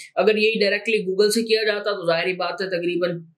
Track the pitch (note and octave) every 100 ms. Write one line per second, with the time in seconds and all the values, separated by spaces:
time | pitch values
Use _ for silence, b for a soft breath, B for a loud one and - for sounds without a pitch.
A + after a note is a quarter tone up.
0 | B - G3 G#3+ G#3+ G#3+ G3+ G#3 A3 G#3+
1 | F#3 F#3+ G#3 A3+ A3 A3 G#3+ G#3 G#3 F#3+
2 | E3 E3 F3+ F3+ F3 F3 F#3 F3 F3 F3
3 | F3 E3+ -